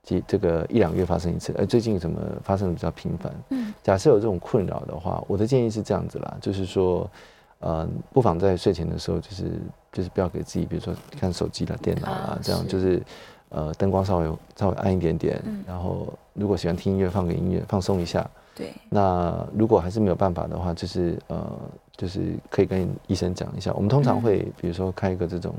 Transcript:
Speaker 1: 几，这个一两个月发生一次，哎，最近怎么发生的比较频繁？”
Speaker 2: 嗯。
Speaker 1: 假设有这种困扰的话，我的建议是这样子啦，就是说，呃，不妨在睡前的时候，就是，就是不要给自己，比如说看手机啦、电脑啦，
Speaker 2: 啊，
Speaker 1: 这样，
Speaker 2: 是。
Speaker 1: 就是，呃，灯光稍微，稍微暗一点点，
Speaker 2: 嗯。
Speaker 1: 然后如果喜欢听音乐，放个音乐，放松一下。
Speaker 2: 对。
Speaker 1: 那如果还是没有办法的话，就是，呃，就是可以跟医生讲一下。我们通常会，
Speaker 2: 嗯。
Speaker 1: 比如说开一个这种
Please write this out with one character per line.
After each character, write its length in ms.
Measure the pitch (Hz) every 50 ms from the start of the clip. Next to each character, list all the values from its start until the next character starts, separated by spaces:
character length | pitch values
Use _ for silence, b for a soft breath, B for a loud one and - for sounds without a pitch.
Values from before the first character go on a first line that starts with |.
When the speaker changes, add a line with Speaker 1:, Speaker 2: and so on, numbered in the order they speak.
| _
Speaker 1:
几， 200 | - 92 90 -
这 120 | - -
个 280 | 92 - 85 82 80 80 -
一 100 | - 117
两 100 | 98 82
个 60 | 85
月 100 | 92 92
发 140 | 82 85 87
生 160 | 85 85 85
一 20 |
次， 160 | 85 - - -
哎， 80 | - 98
最 160 | 95 - 120
近 180 | 110 117 104 90
怎 100 | 82 80
么 120 | 80 78 78 78 - - -
发 100 | - 98
生 140 | 95 104 90
的 40 | 82
比 60 | 85
较 100 | - 82
频 200 | - - - - 143
繁？” 120 | - - - - - - -
Speaker 2:
嗯。 220 | 269 262 233 214 214 - _
Speaker 1:
假 140 | - 98
设 120 | 95 - 156
有 60 | 123
这 60 | 101
种 180 | 107 113 95 85
困 260 | - - - 113 92
扰 140 | 87 85 - -
的 80 | - -
话， 260 | - 87 92 90 85 -
我 100 | - 98
的 80 | 95 107
建 160 | 120 139 127 120
议 40 | 113
是 140 | 107 113 98
这 100 | - 104
样 140 | 85 85
子 100 | 85 - -
啦， 180 | - - - -
就 140 | - 107 98
是 120 | 98 95
说， 440 | 90 - 98 92 92 90 85 - 90 B B B B B B B B B _
呃， 240 | - 139 - 160 - - - - - - -
不 80 | 135
妨 180 | 117 104 82 85
在 160 | 95 98 92
睡 160 | 87 - 110
前 180 | 90 82 82 85
的 80 | 85
时 140 | 85 - -
候， 80 | 87 85
就 120 | 82 -
是， 200 | 98 90 90 87 85 82 - - - _ _ _
就 100 | - -
是 60 | 92 90 -
不 80 | 101
要 80 | 92 87
给 120 | - 82
自 160 | - - -
己， 80 | 87 85
比 120 | - -
如 40 | 82
说 140 | - 87 87 - - - - -
看 120 | - 92
手 140 | 87 - 85
机 200 | 87 - - 87
啦、 100 | 87 - -
电 120 | - - 87 87
脑 80 | -
啦， 60 | - 95
Speaker 2:
啊， 260 | 92 - - - -
Speaker 1:
这 120 | - - 92
样， 80 | 87
Speaker 2:
是。 60 | 87
Speaker 1:
就 120 | 92 98 92
是， 240 | 92 92 90 90 92 B B B B B B B B _
呃， 240 | - 76 78 78 80
灯 180 | - 98 98
光 120 | 95 95 95
稍 160 | 98 95 85
微， 120 | 82 80 80 - - - -
稍 140 | - 104 95
微 60 | 90
暗 180 | - - 101 92
一 40 |
点 200 | 92 87 80 82
点， 240 | 80 - - 71 - -
Speaker 2:
嗯。 160 | 220 214 - -
Speaker 1:
然 100 | 92 90
后 300 | 92 95 92 90 92 85 - - - _ _
如 160 | _ - 104
果 80 | 101 98
喜 140 | 85 - 85
欢 60 | 87
听 160 | 87 - 98 95
音 60 | 95
乐， 100 | 95 90
放 180 | 87 98 90
个 60 | 85 87
音 180 | 90 90 92
乐， 100 | 90 87 85
放 140 | - - 98
松 180 | 92 - 98 90
一 60 | 85
下。 200 | 85 - 92 - - B B B B B
Speaker 2:
对。 160 | B B - - - -
Speaker 1:
那 580 | - - 104 98 95 90 90 87 85 82 85 85 - -
如 140 | 101 110
果 100 | 110 110
还 140 | 92 85 90
是 80 | 101 113
没 80 | 107
有 80 | 95 85
办 180 | 85 98 95 87
法 140 | 85 82
的 100 | 80 78
话， 160 | 82 90 90 85
就 140 | - -
是， 320 | 92 - 90 90 85 80 - -
呃， 240 | - 80 80 78 - - - - - - - _ _ -
就 100 | - -
是 300 | 90 92 90 90 90 87 - - -
可 120 | - -
以 40 | 98
跟 240 | 87 95 95 90 90 92 - -
医 60 | - 98
生 220 | - 87 90 92
讲 160 | - - - -
一 20 | -
下。 140 | 95 - -
我 80 | -
们 80 | 98 104
通 120 | 131 143
常 200 | 143 131 98 101
会， 220 | 113 113 98 92 92
Speaker 2:
嗯。 60 | - - -
Speaker 1:
比 40 | -
如 80 | 87 85
说 160 | 90 95 92 92
开 180 | - - 95
一 60 | 92
个 100 | 92 90
这 100 | 85 90
种 160 | 87 87 85 82